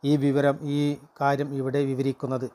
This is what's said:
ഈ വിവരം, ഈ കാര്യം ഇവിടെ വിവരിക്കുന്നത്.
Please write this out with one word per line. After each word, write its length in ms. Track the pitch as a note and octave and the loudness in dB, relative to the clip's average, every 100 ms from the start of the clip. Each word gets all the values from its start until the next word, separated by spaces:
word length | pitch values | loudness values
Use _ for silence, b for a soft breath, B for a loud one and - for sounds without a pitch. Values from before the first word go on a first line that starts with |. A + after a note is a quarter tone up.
ഈ 100 | C#3+ D3 | 2 2
വിവരം, 400 | C#3 C#3 C#3+ C#3+ D3+ | 4 4 2 0 -4
ഈ 120 | C#3+ D3 C#3+ - | 0 0 -2 -10
കാര്യം 360 | - C#3 C#3+ C#3+ | -2 0 0 -2
ഇവിടെ 260 | C#3 C3 C#3 | -4 -2 0
വിവരിക്കുന്നത്. 600 | C#3 C3 C3+ B2+ C3 C3 B2+ | -2 0 -2 -2 -4 -4 -6